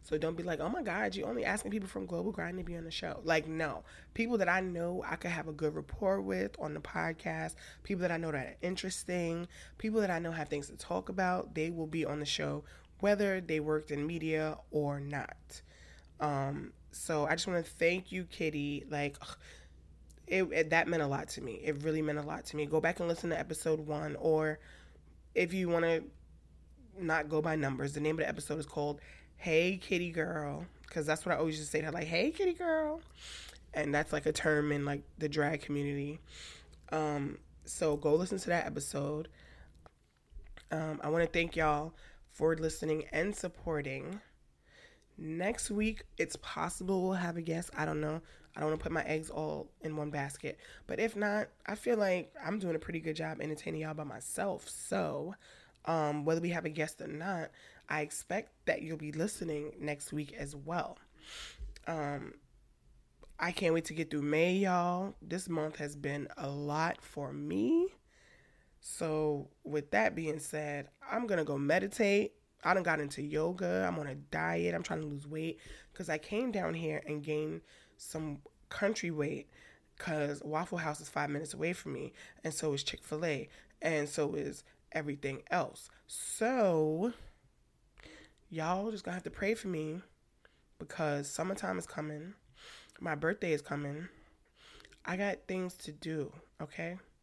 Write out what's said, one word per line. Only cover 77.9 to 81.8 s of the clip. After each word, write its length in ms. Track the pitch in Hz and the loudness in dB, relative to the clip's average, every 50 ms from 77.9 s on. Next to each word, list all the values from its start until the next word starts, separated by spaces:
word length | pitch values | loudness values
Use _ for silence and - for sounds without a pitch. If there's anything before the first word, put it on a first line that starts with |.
| _ | _
some 460 | _ - - - 160 156 151 143 143 - - _ _ - _ | _ -14 -8 -6 -6 -4 -4 -6 -8 -10 -18 _ _ -16 _
country 440 | - - 208 202 220 - - 170 | -4 0 2 2 2 0 -2 -2
weight 380 | 160 151 147 143 143 143 143 - - - - - - - _ _ _ - | 0 0 0 0 -2 -4 -8 -12 -20 -20 -20 -20 -20 -20 _ _ _ -8
'cause 460 | - - 160 151 147 143 147 143 - | -4 -2 0 0 0 0 -2 -4 -4
Waffle 360 | 147 151 156 175 - - 170 | -2 -2 -2 -2 -2 -2 -2
House 200 | 160 156 151 - | -2 -2 -4 -4
is 80 | 156 - | -8 -6
five 220 | - 147 147 147 | -2 -2 0 0
minutes 240 | 147 143 160 151 - | 0 -4 -4 -6 -4
away 180 | - 156 170 | -2 0 0
from 220 | 175 175 | 0 -2